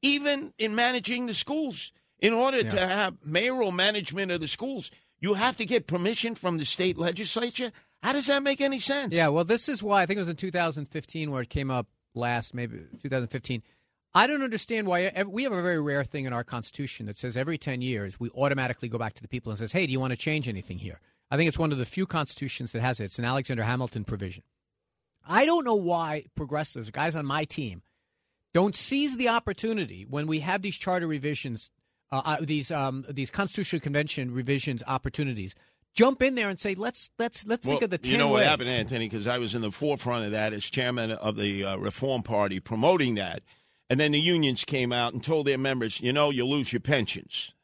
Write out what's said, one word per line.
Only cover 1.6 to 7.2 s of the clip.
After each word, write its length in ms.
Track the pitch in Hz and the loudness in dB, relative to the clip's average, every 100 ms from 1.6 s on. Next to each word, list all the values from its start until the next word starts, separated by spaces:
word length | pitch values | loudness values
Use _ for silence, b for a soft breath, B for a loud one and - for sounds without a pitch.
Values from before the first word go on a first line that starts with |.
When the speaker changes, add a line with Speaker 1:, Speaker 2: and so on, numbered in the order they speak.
| 302 165 - _ _ _ | -4 -6 -12 _ _ _
Speaker 1:
in 120 | 202 | 2
order 260 | 226 254 262 | 4 2 2
Speaker 2:
Yeah. 120 | 220 | 2
Speaker 1:
to 180 | 202 185 | 2 2
have 280 | 190 196 175 147 | 2 0 -2 -2
mayoral 460 | 160 233 254 214 | 0 0 0 0
management 600 | 180 190 214 185 165 196 | 2 2 2 -4 -4 -2
of 80 | 175 | -2
the 80 | 156 | -4
schools, 440 | - 254 269 - b b b | -6 -6 -6 -10 b b b
you 140 | 180 | -2
have 240 | 196 233 - | 2 2 0
to 80 | 220 | 0
get 220 | 240 - | 0 0
permission 480 | 175 180 226 233 226 | 0 0 0 -2 -2
from 220 | 185 170 | -2 -2
the 80 | 147 | -2
state 320 | - 185 165 | 0 0 2
legislature. 760 | 170 170 | -2 -2